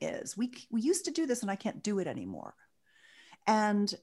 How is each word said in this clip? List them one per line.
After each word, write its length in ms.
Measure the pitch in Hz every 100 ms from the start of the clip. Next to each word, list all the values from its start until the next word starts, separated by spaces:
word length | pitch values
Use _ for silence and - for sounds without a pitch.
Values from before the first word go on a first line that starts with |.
is. 360 | - - - -
We, 160 | 247 247 -
we 120 | 233
used 240 | 240 370 -
to 40 |
do 160 | 320 311
this 160 | 240
and 80 | 202
I 60 | 196
can't 260 | - -
do 160 | - 202
it 80 | 170
anymore. 480 | 120 92 90 - - _ _ _ _ - - - - -
And 460 | 214 214 208 202 -